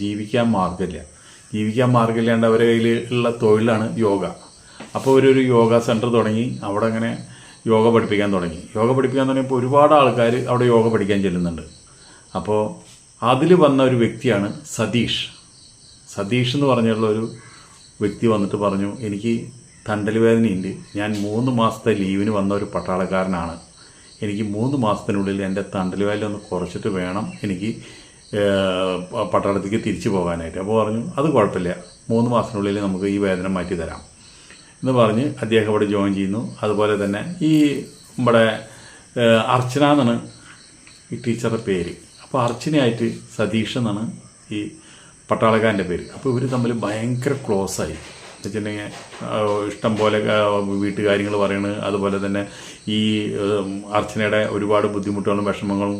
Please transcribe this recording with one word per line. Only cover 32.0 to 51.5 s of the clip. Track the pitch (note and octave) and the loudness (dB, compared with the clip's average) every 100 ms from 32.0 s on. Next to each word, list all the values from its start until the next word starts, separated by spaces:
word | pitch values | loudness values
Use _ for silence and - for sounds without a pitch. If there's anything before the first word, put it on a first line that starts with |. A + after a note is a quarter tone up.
| - | -2
മൂന്ന് | A2+ B2 | 0 2
മാസത്തിനുള്ളിൽ | A#2 G2+ G#2 G2+ G#2 G2+ | 0 0 -2 -2 -2 -2
നമുക്ക് | F#2 G2 G2+ | -2 0 0
ഈ | G2 | 0
വേദന | F2+ F#2+ F#2 | 0 -2 -4
മാറ്റി | F2 F2 | -4 -6
തരാം" | D#2+ E2 - - - - - - - - | -6 -10 -18 -20 -20 -20 -20 -20 -20 -8
എന്ന് | B2+ B2+ | -2 2
പറഞ്ഞ് | A2 A2 D3 - | 4 2 0 -2
അദ്ദേഹം | A2 A2 G#2 | 2 2 4
അവിടെ | G#2+ G2+ | 2 2
ജോയിൻ | G2+ G2+ G2 | 2 0 0
ചെയ്യുന്നു. | F#2+ G#2+ A#2+ - | -2 -2 -6 -6
അതുപോലെ | G#2+ G2+ G#2 G2+ | -2 0 2 2
തന്നെ | G2 G#2 - F2+ D#3 | 0 -2 -6 -2 2
ഈ | D#3 D3 C3+ - - - | 4 4 0 -8 -16 -14
നമ്മുടെ, | - A#2+ A#2 A2 A2 - - - - - B2+ | -2 4 6 4 0 -8 -20 -20 -20 -10 2
ഏഹ്, | A#2 A2+ A#2+ B2+ | 4 4 4 0
അർച്ചന | B2 C#3 C#3+ D3 | 0 2 4 4
എന്നാണ് | A#2+ A#2 - - - - - - - - - | 4 0 -6 -18 -20 -20 -20 -20 -20 -20 -14
ഈ | A#2+ A#2+ | -8 -4
ടീച്ചറുടെ | A2+ A#2 A2 G#2 | -2 -2 -4 -2
പേര്. | F#2 E2+ - - - | -2 -4 -10 -20 -20
അപ്പോൾ | - C3+ A#2+ | -4 -2 -2
അർച്ചനയായിട്ട് | A#2 D#3+ D3+ A#2+ A#2 A2+ - - - | -2 -2 2 2 0 -2 -4 -10 -4
സതീഷ് | G#2 A2 G#2+ C3 | -2 0 -2 -2
എന്നാണ് | A2+ G2+ A#2 - - _ - G#2+ | -2 -4 -6 -10 -16 _ -12 -8
ഈ | G#2 - - - - - - | -8 -12 -20 -20 -20 -14 -4
പട്ടാളക്കാരൻ്റെ | G#2+ A2+ A2 A2 G2+ F2 | 0 2 4 2 0 -2
പേര്. | E2 - - | -4 -8 -8
അപ്പോൾ | C3+ | -2
ഇവർ | B2 B2 | -2 -2
തമ്മിൽ | B2+ A#2 A#2 G2+ | -2 -2 -2 -4
ഭയങ്കര | A2 A#2+ B2 - B2 - | -4 -4 -2 -2 -4 -2
ക്ലോസ് | G2 F#2+ - | -2 -2 -4
ആയി. | E2+ D#2 | -6 -8
എന്ന് | - - - - G#2 | -14 -20 -20 -12 -8
വെച്ചിട്ടുണ്ടെങ്കിൽ, | G#2 G#2 G#2 G#2 - - - A#2+ | -6 -6 -8 -10 -14 -16 -12 -6
ആ, | A2+ G#2+ G#2 G#2 | -2 0 0 -2
ഇഷ്ടം | - A#2 G#2+ | -2 -2 2
പോലെ, | G#2+ G#2+ A2 G#2+ | 2 2 2 2
ആ, | G#2 G2+ G2 G2 | 2 2 0 -2
വീട്ടുകാര്യങ്ങൾ | G2+ G2 G#2 G2+ G2+ G#2 | -2 0 2 2 0 0
പറയണ്, | G2 | 0